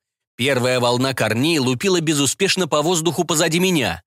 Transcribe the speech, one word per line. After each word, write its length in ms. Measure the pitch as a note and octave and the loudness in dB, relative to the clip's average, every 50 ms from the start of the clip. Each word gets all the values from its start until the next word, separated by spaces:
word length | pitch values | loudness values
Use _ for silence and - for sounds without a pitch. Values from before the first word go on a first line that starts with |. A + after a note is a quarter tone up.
| _ _ _ _ _ _ _ - | _ _ _ _ _ _ _ -4
Первая 420 | A#2 C#3+ C#3 B2 A#2 B2+ B2+ B2+ | 0 0 2 2 2 0 0 2
волна 340 | A#2+ A#2+ B2 B2 C3 C3+ B2+ | 2 2 2 0 0 -2 -2
корней 460 | - A#2 G#2+ A2 A#2 C3+ D#3+ E3+ D3+ | -2 -2 0 0 0 0 0 0 0
лупила 400 | B2+ B2+ C3 A#2+ - G3 F#3 F3 | 0 0 -2 -2 0 0 0 0
безуспешно 680 | D#3+ D3+ D#3+ C#3+ C#3+ C3 - - G3 F#3 - F#3+ F3+ C#3 | 0 0 0 0 0 -2 0 -2 0 0 0 0 0 0
по 140 | D#3+ D3+ | 0 0
воздуху 440 | D3 F3 F#3 D#3+ D#3 E3+ C#3+ - E3+ | 0 2 0 0 0 -2 -2 -2 -2
позади 340 | - F3 D3+ F3 E3 D#3 F3 | -2 0 0 0 0 0 0
меня — 440 | F#3 F#3+ F3+ D3+ A#2+ F#2+ D#2+ E2 - | 0 2 2 0 0 -2 -4 -6 -10